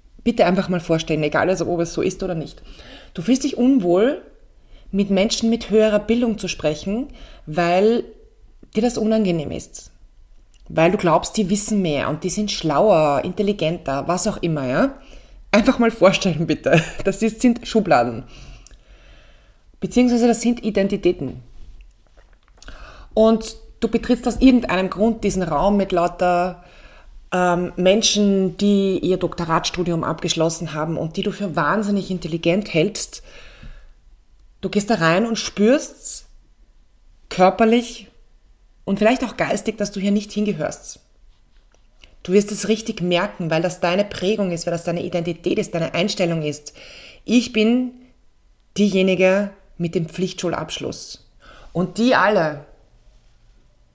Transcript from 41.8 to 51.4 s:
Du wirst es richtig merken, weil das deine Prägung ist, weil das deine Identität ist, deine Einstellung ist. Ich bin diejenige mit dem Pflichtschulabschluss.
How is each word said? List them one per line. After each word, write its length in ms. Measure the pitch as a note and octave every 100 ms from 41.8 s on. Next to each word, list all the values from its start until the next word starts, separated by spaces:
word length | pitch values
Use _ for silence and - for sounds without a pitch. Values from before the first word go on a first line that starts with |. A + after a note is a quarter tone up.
| _ _ - -
Du 100 | -
wirst 200 | G3 G3+
es 160 | G3+ F#3+
richtig 340 | A3 - G#3+
merken, 480 | F3+ F3 F#3+ - E3
weil 100 | D#3+
das 200 | F3 -
deine 240 | F3 F#3
Prägung 480 | G3+ - F#3 A3 F#3+
ist, 120 | E3+
weil 80 | E3+
das 120 | E3
deine 180 | F3 E3+
Identität 560 | - F3 E3+ E3+ - -
ist, 160 | -
deine 200 | E3 D#3+
Einstellung 480 | D#3+ G3+ - F3 E3
ist. 320 | D3+ C#3+ - - - - - -
Ich 280 | - A#3+ -
bin 380 | A3 G#3+ B3 B3+ - - _ _ _ _ _ _ -
diejenige 720 | G3+ F#3+ F#3+ F3+ F#3 F#3+ G3+ - - -
mit 180 | E3+ E3+
dem 100 | E3
Pflichtschulabschluss. 1200 | - F3+ - F3 - D#3 - - - - - _ _